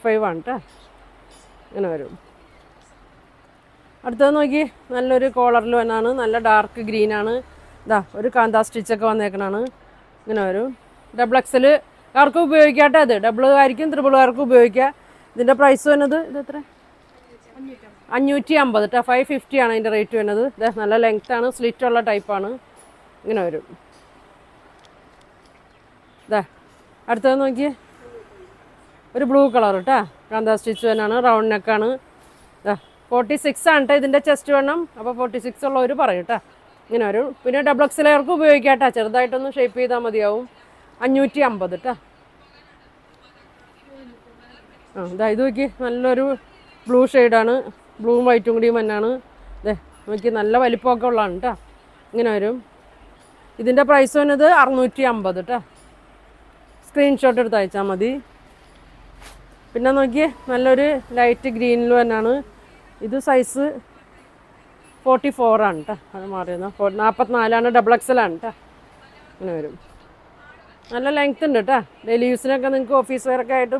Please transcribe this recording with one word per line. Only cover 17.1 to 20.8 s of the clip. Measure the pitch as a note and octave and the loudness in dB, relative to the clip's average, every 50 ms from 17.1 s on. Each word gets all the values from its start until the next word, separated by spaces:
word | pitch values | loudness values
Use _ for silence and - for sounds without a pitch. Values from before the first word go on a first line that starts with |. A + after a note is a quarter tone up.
| _ _ _ _ A#3+ _ _ _ _ C4 C4+ C4+ B3+ - A3+ G#3 - _ _ - A3+ | _ _ _ _ -20 _ _ _ _ -20 -20 -20 -20 -20 -20 -20 -20 _ _ -6 -4
അഞ്ഞൂറ്റി | B3+ C#4 C#4 C#4+ C#4+ - - D#4+ D4 C#4 | -2 0 0 0 -2 -2 0 2 2 2
അമ്പത് | B3 G#3+ G#3+ G#3 G3+ | 2 2 0 -2 0
ട്ടോ. | B3 A#3+ A#3 B3+ | -2 -2 0 0
ഫൈവ് | B3 B3+ C4+ - C#4+ | 0 0 0 -2 -4
ഫിഫ്റ്റി | B3+ - - C#4 C4+ B3 | -8 -6 -2 0 0 0
ആണ് | A3+ A3+ | 2 0
ഇതിൻ്റെ | A3 A3 A3+ A3 G#3+ | -2 -2 -2 -2 -2
റേറ്റ് | G#3+ - A#3 A3 | -2 -2 -2 -2
വരുന്നത്. | G#3+ G#3 G#3 A3 B3+ C#4 - - | -2 -2 -2 -2 -2 -4 -4 -4
ദേ, | A3 A#3 F#3 A3 | -4 -4 -2 -2